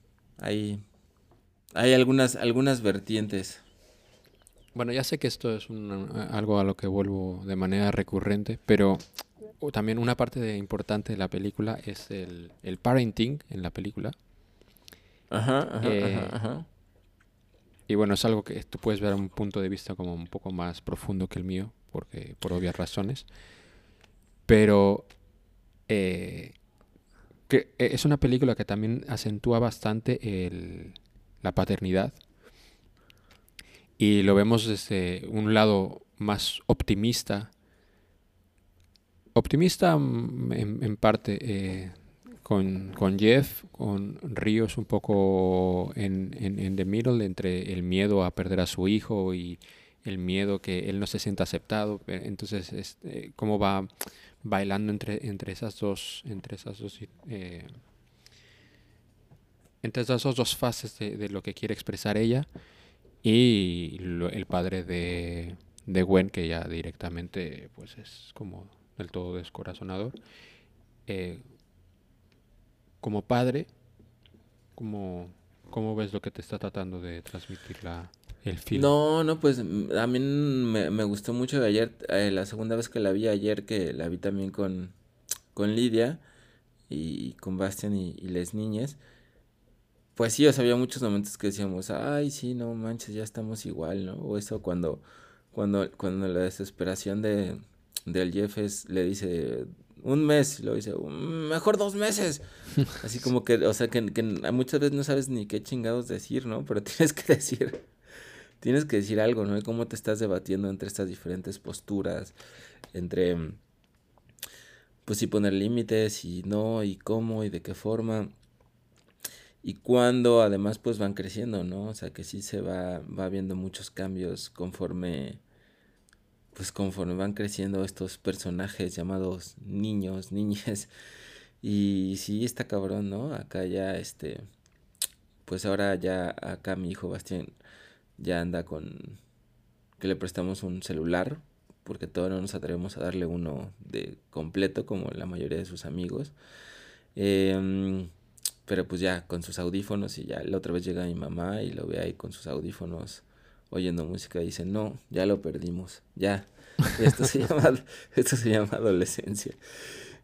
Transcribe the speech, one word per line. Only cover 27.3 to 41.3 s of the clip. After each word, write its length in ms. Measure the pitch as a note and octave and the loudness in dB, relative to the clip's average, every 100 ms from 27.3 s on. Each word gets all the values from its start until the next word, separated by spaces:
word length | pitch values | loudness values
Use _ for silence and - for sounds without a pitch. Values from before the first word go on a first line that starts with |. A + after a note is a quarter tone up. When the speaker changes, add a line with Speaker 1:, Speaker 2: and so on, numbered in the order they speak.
| - _ | -20 _
Speaker 2:
que, 220 | C#3 - _ | 4 4 _
eh, 120 | B2 | 2
es 120 | B2+ | 4
una 140 | D3 D3 | 4 4
película 360 | B2+ B2+ C3+ A2 | 4 4 4 2
que 80 | |
también 400 | G#2 G2+ A2 A#2 - | 0 0 0 -2 -2
acentúa 500 | A2+ - G#2+ A#2+ A#2 | -4 -2 -2 2 4
bastante 880 | A#2 - A2 G#2+ A2 B2 A2+ F#2+ F2+ | 4 0 -2 0 0 -2 0 -2 -2
el, 480 | F2 F2 F2 E2+ - _ - _ - | -4 -10 -12 -14 -18 _ -20 _ -4
la 100 | F#2+ | -2
paternidad. 580 | F2 F#2 G2 F#2+ F#2 G#2+ - - _ - - - _ _ _ _ - _ - _ - - - _ _ | 2 2 2 4 2 2 -4 -20 _ -20 -20 -20 _ _ _ _ -20 _ -20 _ -20 -20 -20 _ _
Y 240 | G#2+ G#2 | 6 8
lo 120 | G2 | 8
vemos 320 | G2 G#2 A2+ A2 | 8 8 6 4
desde 600 | G#2 - G2 F2+ F2+ - | -2 -2 0 0 -2 -4
un 260 | A2 G#2+ | -2 4
lado 480 | A2 G#2+ G2+ F#2+ - _ _ | 6 8 6 2 -4 _ _
más 420 | G#2 G#2 - - - | -2 0 -2 -6 0
optimista. 840 | - - G2+ A2 A#2 - G2+ A2 _ _ _ _ _ _ _ _ _ _ _ _ _ _ _ _ _ _ | 0 2 2 2 0 -2 -6 -6 _ _ _ _ _ _ _ _ _ _ _ _ _ _ _ _ _ _
Optimista, 640 | - - C#3+ F3+ - F3+ D#3 | 2 4 4 4 4 4 4
mm, 560 | C#3 A#2+ A#2 A#2+ B2 | 2 0 -4 -4 -2
en, 300 | A#2+ G#2+ A2+ | -2 -2 -2
en 120 | A#2 G#2 | -2 2
parte, 420 | A2 G#2+ - | 4 4 2